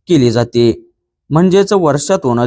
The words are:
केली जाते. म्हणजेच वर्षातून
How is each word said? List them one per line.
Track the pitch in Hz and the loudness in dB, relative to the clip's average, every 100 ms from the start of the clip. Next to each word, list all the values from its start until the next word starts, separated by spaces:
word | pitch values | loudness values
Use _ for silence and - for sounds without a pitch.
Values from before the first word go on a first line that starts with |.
| - | -2
केली | 160 120 | 0 2
जाते. | 113 120 120 117 110 - _ _ _ - | 0 -2 0 0 -2 -10 _ _ _ -4
म्हणजेच | 151 185 196 202 | 0 2 2 0
वर्षातून | 202 160 139 - 190 131 117 | 0 0 -2 -2 -2 -2 -2